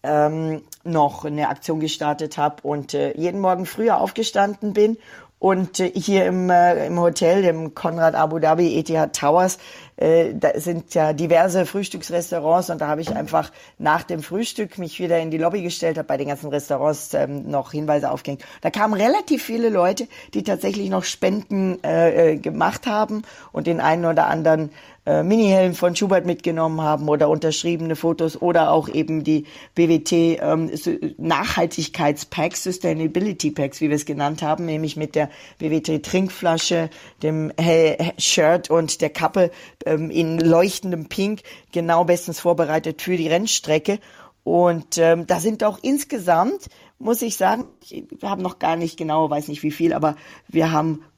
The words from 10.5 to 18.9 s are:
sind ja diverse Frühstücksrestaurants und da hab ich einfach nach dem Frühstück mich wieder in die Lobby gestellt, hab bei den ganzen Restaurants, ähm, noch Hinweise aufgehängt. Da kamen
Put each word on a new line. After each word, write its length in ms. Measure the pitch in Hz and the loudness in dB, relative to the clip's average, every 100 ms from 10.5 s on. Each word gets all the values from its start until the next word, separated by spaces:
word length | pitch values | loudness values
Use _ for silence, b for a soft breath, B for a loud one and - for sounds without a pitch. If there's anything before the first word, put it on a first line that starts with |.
| - | 0
sind 360 | 170 170 - | -4 -6 -4
ja 180 | 175 156 | 0 0
diverse 540 | 151 165 165 185 185 175 | 0 2 4 4 2 0
Frühstücksrestaurants 1040 | 202 190 190 - 170 170 170 151 175 180 | -4 -6 -10 -6 -6 -4 -4 2 2 0
und 100 | 160 | -4
da 80 | 151 | -2
hab 120 | 151 | -2
ich 140 | 165 | -4
einfach 380 | - 151 160 156 B B _ | -6 -2 -2 -2 B B _
nach 260 | 151 160 | 0 0
dem 200 | - 170 | -2 -8
Frühstück 540 | 147 190 233 - 208 - | -6 -6 -6 -6 -8 -8
mich 200 | 170 - | -12 -6
wieder 180 | 180 170 | 0 0
in 120 | 160 | 0
die 60 | 160 | -2
Lobby 260 | 165 202 | -2 -2
gestellt, 340 | 175 160 165 160 | -6 -4 -4 -4
hab 100 | 151 | -4
bei 80 | 139 | -4
den 140 | 143 | -4
ganzen 180 | 143 151 | -6 -6
Restaurants, 680 | 143 - 139 147 147 - | -6 -4 -2 0 -2 -4
ähm, 360 | 151 139 143 - | -2 -2 -4 -4
noch 220 | 143 135 | -4 -4
Hinweise 360 | 151 151 147 139 | -8 0 0 0
aufgehängt. 360 | 135 - 139 B B | -4 -8 -12 B B
Da 80 | 165 | -6
kamen 240 | 208 214 | 0 0